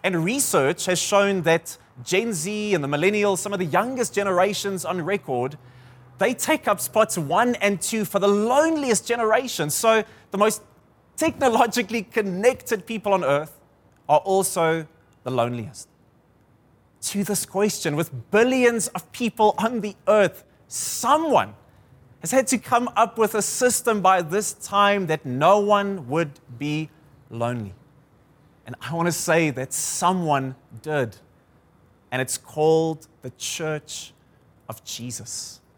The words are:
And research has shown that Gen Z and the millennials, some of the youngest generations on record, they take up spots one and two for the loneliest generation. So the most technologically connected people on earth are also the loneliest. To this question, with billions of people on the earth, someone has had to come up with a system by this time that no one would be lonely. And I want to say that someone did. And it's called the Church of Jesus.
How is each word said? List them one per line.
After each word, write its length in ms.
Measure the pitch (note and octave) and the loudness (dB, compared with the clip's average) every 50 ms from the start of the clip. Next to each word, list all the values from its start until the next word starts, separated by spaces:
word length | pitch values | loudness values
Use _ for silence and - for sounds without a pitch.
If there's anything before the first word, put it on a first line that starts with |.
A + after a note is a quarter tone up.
| - | -2
And 200 | F#3 F#3 E3+ D#3+ | -2 -2 0 0
research 600 | F3+ A#3+ C#4+ - - - E3 C3+ C#3 F3 - - | 0 0 -2 -2 0 2 2 2 2 0 -2 -2
has 120 | F#3 F#3 E3+ | -2 -2 -2
shown 440 | - - G#3 G3+ G3+ G3+ G3 F#3 | 0 2 2 4 4 4 2 0
that 340 | D#3 E3 E3 E3 E3 - - - _ _ _ B2+ B2 | 2 2 0 0 0 -8 -18 -18 _ _ _ -18 -8
Gen 280 | - F3 F#3+ A#3 A#3 | -2 -2 0 0 -2
Z 400 | G#3+ D#3 D3 G3 G#3+ G#3+ G#3 G#3 | -4 -4 -6 -6 -4 -4 -2 -2
and 120 | G3 E3 C#3+ | 0 0 0
the 40 | C#3 | -2
millennials, 500 | D3 C#3+ E3 F#3+ G#3 G#3 G#3 G3+ G3 - | -2 0 2 2 2 2 2 2 0 0
some 140 | - G3+ | -4 -6
of 60 | G3+ F#3+ | -4 -4
the 80 | F#3 | -4
youngest 480 | D#3 C#3+ F3+ G#3+ B3 C4 B3+ A#3 - - | 0 0 0 0 0 -2 -4 -4 -2 -2
generations 680 | G3+ G3+ G3+ F#3 F3 F#3 G3+ G3+ - - G3+ G3 F3+ - | -2 -2 0 2 2 2 2 0 -4 -6 -6 -6 -6 -6
on 180 | D#3+ F3+ F3+ D#3 | -6 -4 -4 -2
record, 540 | E3+ G3+ G3+ - - C3 B2 B2 C3+ D3+ - - - - - - - - - - - - - | -4 -4 -4 -4 -4 -4 -4 -4 -4 -6 -12 -20 -20 -20 -20 -20 -20 -20 -20 -20 -20 -4 -2
they 140 | G3 A#3 | -2 -2
take 360 | B3+ - - - D#4 - - A#3 | 0 -2 0 0 0 0 2 -2
up 120 | G3+ - | -2 -2
spots 380 | - - - A3 A3 A3 - F3+ | -4 -2 2 2 2 2 0 -6
one 360 | D#3 C#3 D#3+ G3 A#3+ B3 A#3+ | -4 0 0 2 2 2 0
and 260 | - G3 G3+ G3+ E3+ | 0 0 0 0 0
two 220 | - - A3+ A3 G#3 | -4 -4 -2 -2 -4
for 140 | - - G3 | -2 0 2
the 80 | F#3 G3+ | 2 4
loneliest 760 | G3+ G#3 G#3+ A#3 B3 C#4+ D#4+ D#4+ E4 D4+ C#4 B3+ A3 - - | 2 2 2 2 4 4 4 2 2 0 0 0 0 0 0
generation. 640 | - A#3 A#3+ A#3 G#3+ A3 A#3+ C4+ A#3+ - - D3+ D3 | -2 -2 0 2 2 2 2 0 -2 -4 -4 -4 -2
So 340 | C#3 - - A3+ A3 A3 G#3+ - - - _ _ | -2 0 2 4 4 4 2 -2 -12 -20 _ _
the 80 | - G3 | 0 2
most 240 | G#3 A3 G#3+ - - _ _ _ _ _ _ _ _ _ _ | 2 2 2 -2 -10 _ _ _ _ _ _ _ _ _ _
technologically 840 | - D#4 D#4+ - - - B3+ A3+ A3+ C4 A#3 - A#3+ A3 F#3 A3 A#3 | -2 -2 -2 0 2 0 2 4 4 2 4 2 -2 -2 -2 -4 -6
connected 840 | F#3+ - - A#3 G#3 G3 F3+ F3+ G#3 B3 C4 C4 - - A#3 G3+ - | -6 -2 -4 -2 -2 -2 -4 2 2 2 2 2 -4 -6 -6 -6 -4
people 260 | - A3+ G#3+ - G#3 | -8 -10 -6 0 0
on 120 | G3 F#3+ E3+ | 0 2 2
earth 360 | C3 C#3+ C#3+ D#3 D#3 - _ _ _ _ _ _ _ _ _ _ - | 2 2 2 0 -6 -14 _ _ _ _ _ _ _ _ _ _ 2
are 120 | D3 D3+ | 2 2
also 680 | - G3 F#3+ G3 F#3+ F#3+ - F#3 E3 D#3+ D#3+ E3 D#3 - _ _ _ _ _ _ _ | 4 2 0 2 2 0 0 0 2 2 0 -2 -4 -10 _ _ _ _ _ _ _
the 60 | B2+ | -4
loneliest. 580 | C3 B2 A#2 A#2+ B2 A#2+ A2 D3+ B2+ - - _ _ _ _ _ _ _ _ _ _ _ _ _ _ _ _ _ _ _ _ _ _ _ | 0 0 0 0 -2 -8 -10 -12 -14 -18 -20 _ _ _ _ _ _ _ _ _ _ _ _ _ _ _ _ _ _ _ _ _ _ _
To 220 | - - - G3 G3+ | -10 -6 -4 -4 -2
this 220 | - G3+ F#3 - | -2 -2 -4 -4
question, 500 | - - F#3+ G#3 G#3+ - - - E3 D3 | -4 -2 0 0 0 0 -2 -4 -4 -2
with 340 | D3 E3+ - - B2 - _ | -2 -4 -4 -6 -14 -10 _
billions 580 | - G#3 A#3 B3+ C4 C4 B3 A#3+ A#3 A3+ - - | 2 4 4 4 4 4 4 4 2 2 -4 -4
of 220 | - F3+ - _ | -6 -10 -10 _
people 420 | - - B3 A3+ - - A3 G#3+ - | -8 -4 -4 -4 0 4 2 4 4
on 240 | - G3+ A3+ B3+ A3+ | 2 -2 -2 -2 -2
the 160 | G3 G#3+ F#3+ _ _ | -6 -6 -10 _ _
earth, 380 | - G#3+ G#3+ G3 E3 - - _ _ _ _ _ _ | 4 4 4 4 2 0 -6 _ _ _ _ _ _
someone 880 | - - - - - - - A#3 C#4+ D#4 E4 D#4 B3+ D3+ G2 G#2 G#2+ - _ _ _ _ _ _ - _ _ _ - _ | -10 -8 -8 -6 -6 -2 2 2 2 2 2 2 2 2 2 0 -6 -20 _ _ _ _ _ _ -20 _ _ _ -20 _
has 100 | - E3+ | -6 0
had 160 | B3 C4 B3+ - | 2 2 2 2
to 100 | C4 G#3+ | -2 -4
come 320 | - - B3+ B3 B3 A#3+ - | 0 0 0 0 0 0 2
up 220 | G#3 A3+ A3+ - | 2 2 2 2
with 180 | A3+ A3 G#3 - | 0 0 2 2
a 60 | G#3+ | -2
system 600 | G3 - - - B3+ B3 - - - A#3+ A3 G#3 | -2 -2 -2 0 0 2 2 2 0 0 0 2
by 180 | F3+ F#3 F#3+ F3+ | 4 4 4 4
this 320 | F3 D3 F3 G#3 G#3 - | 2 0 -2 -4 -4 -4
time 540 | - _ - - G3+ G3+ G3+ G3+ G3+ G3+ F#3+ | -10 _ -12 -4 2 4 4 4 4 2 0
that 180 | D3+ D#3 D3+ - | -2 -4 -4 -4
no 340 | C3 B2 C3 D3+ F3 G3+ G#3 | -6 -2 2 4 4 4 4
one 500 | G3+ G3+ G#3 G3+ G3+ G3+ G3 F#3 C3+ A#2 | 4 2 2 2 2 -2 -6 -8 -8 -4
would 320 | C#3 E3 E3+ D3 C3+ - _ - B2 A#2 | -2 -2 -2 -4 -6 -18 _ -20 -12 -8
be 320 | C#3+ D3 D3+ D3+ D#3 D3 _ _ _ _ - _ _ _ | -6 -4 -4 -4 -4 -8 _ _ _ _ -20 _ _ _
lonely. 440 | A2+ A#2 A#2 A#2+ B2 A#2+ G#2+ G2 F2+ _ _ _ _ _ _ _ _ _ _ _ _ _ _ _ _ _ _ | -8 -4 -4 -4 -4 -6 -8 -10 -14 _ _ _ _ _ _ _ _ _ _ _ _ _ _ _ _ _ _
And 100 | - B2 _ | -18 -18 _
I 120 | - - D#3+ | -10 -8 -4
want 120 | E3 E3+ | 0 0
to 60 | F3 | 0
say 360 | D#3+ - - F3 D#3+ E3+ E3 D3+ | 0 -2 0 2 2 4 2 2
that 240 | B2+ B2+ C3 - | -2 -4 -8 -8
someone 840 | - - - - - - F#3 F3 F#3+ F#3 F3 D#3 D3 C3+ C3+ C3 B2+ _ _ _ - A2+ | -6 -6 -6 -6 -4 0 0 0 0 0 0 0 0 0 0 -4 -10 _ _ _ -20 -14
did. 340 | - D#3 D3+ C#3+ B2+ A2+ - - _ _ _ _ _ _ _ _ _ _ _ _ _ _ _ _ _ _ | -8 -4 -2 -2 -2 -2 -6 -18 _ _ _ _ _ _ _ _ _ _ _ _ _ _ _ _ _ _
And 80 | - B2+ | -6 -6
it's 160 | C3 - - | -4 -4 -6
called 720 | - _ - - D3+ D#3 D#3+ D#3+ D#3+ D#3+ D#3+ D#3+ D#3 - _ _ _ | -10 _ -12 -4 0 2 4 4 4 2 0 -4 -8 -12 _ _ _
the 80 | - C3 | -16 -16
Church 840 | - _ - - - - E3 D#3 D#3 D3+ - - - - - - _ _ _ _ _ _ _ _ _ _ _ - | -14 _ -10 -10 -8 -6 -6 -6 -6 -6 -8 -12 -14 -14 -14 -16 _ _ _ _ _ _ _ _ _ _ _ -16
of 160 | A#2 - _ | -16 -16 _
Jesus. 760 | - - - A2+ B2 A#2 - A2+ - - - - - - - _ _ _ | -14 -14 -12 -12 -12 -12 -12 -12 -12 -12 -12 -12 -14 -16 -20 _ _ _